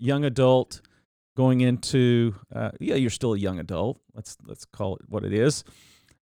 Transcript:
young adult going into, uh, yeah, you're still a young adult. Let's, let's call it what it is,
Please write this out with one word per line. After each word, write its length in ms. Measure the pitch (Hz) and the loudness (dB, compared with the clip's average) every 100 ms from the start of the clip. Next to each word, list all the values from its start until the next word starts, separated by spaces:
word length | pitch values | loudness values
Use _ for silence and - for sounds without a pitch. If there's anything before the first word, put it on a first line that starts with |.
young 240 | 120 139 | -2 0
adult 560 | 147 123 127 131 - - _ _ _ _ _ - | 0 2 4 4 2 -8 _ _ _ _ _ 0
going 240 | 131 127 | 2 4
into, 760 | 127 127 - 135 123 120 117 98 - | 2 0 0 2 4 4 2 -4 -12
uh, 200 | 110 110 - | -8 -8 -6
yeah, 160 | 202 139 | -4 0
you're 120 | 120 | 0
still 260 | - 123 | -2 -2
a 40 | 101 | -2
young 220 | 98 90 | -2 -4
adult. 400 | 80 85 107 139 _ 113 | -6 -4 -4 -6 _ -18
Let's, 200 | - - | -18 -18
let's 200 | - - | -20 -20
call 320 | - - 98 - | -16 -8 -8 -8
it 60 | - | -8
what 160 | 104 | -6
it 80 | 98 | -2
is, 300 | 104 135 - - - _ _ _ _ | 0 2 0 -8 -20 _ _ _ _